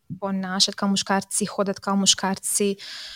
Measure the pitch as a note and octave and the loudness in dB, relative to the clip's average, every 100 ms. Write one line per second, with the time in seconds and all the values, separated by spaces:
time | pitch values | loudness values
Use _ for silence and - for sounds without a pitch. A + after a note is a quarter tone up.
0 | - - G3 F#3+ F#3 F#3+ G3 G3+ G3+ G3 | -12 -6 -2 -2 -2 0 0 2 2 2
1 | - G3 - - G#3 - G3 G3 - G3 | 2 2 2 -2 -2 0 -2 -2 0 2
2 | F#3+ - F#3 G3 - - G3+ G3 - - | 4 2 0 -2 -2 0 0 -2 -8 -12
3 | - | -14